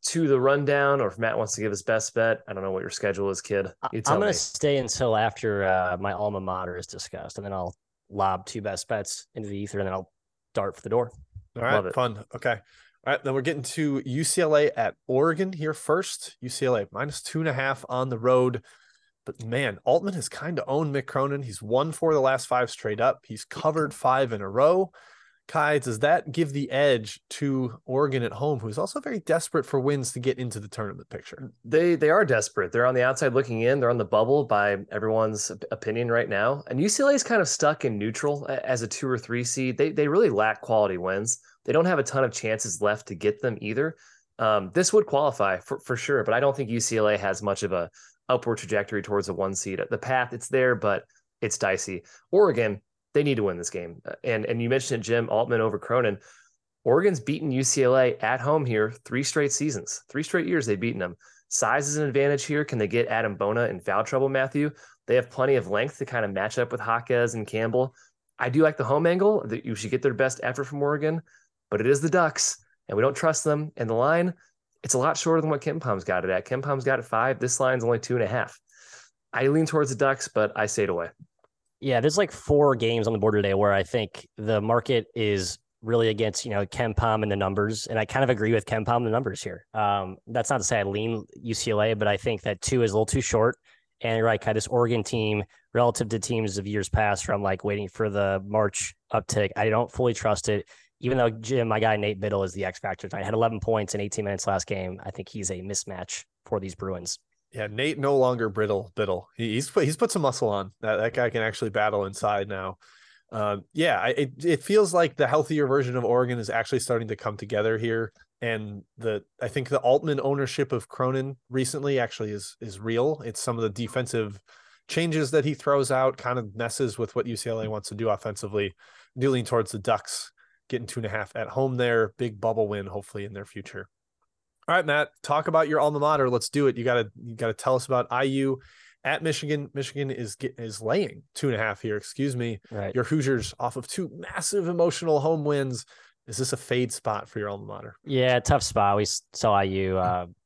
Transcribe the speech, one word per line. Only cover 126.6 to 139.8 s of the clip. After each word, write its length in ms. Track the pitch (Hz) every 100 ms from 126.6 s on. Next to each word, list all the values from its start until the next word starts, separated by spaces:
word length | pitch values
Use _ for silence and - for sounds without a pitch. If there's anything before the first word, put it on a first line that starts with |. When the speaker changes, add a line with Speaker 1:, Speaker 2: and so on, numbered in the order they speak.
| 117 - 127 104
Speaker 3:
with 180 | 110 123
what 120 | 117
U 80 | 110
C 160 | 117
L 100 | 113
A 80 | 107
wants 200 | 107 -
to 60 | 107
do 140 | 113
offensively. 640 | 98 110 98 101 104 98 - - - _ 131
Do 140 | 139
lean 160 | 127 107
towards 260 | 120 104
the 80 | 110
Ducks 520 | 107 107 - - - _ _ _ -
getting 180 | 123 117
two 140 | 123
and 40 | 107
a 40 |
half 260 | 107 98 113
at 140 | 107
home 260 | 131 135 123
there. 380 | 120 117 104 -
Big 240 | 120 104
bubble 260 | 113 113 104
win, 200 | 104 98
hopefully, 380 | 101 - 104 101
in 80 |
their 120 | 98 101
future. 440 | 104 - 98 98 _ _ _ _ _ _ _ -
All 80 |
right, 120 | 175 151
Matt, 240 | 147 147 _
talk 280 | - 151 165
about 180 | 160 156
your 140 | 151
alma 180 | 147 147
mater. 300 | 147 151 127
Let's 180 | 123 -
do 200 | 143 139
it. 100 | 117
You 80 | 120
gotta, 260 | 120 107 -
you 140 | 120 113
gotta 180 | 113
tell 220 | 107 135 127
us 100 | 127
about 220 | 123 -
I 140 | 123
U 380 | 135 135 135 131 - - - _
at 180 | 131 151
Michigan. 480 | 160 - 147 151 143
Michigan 360 | 139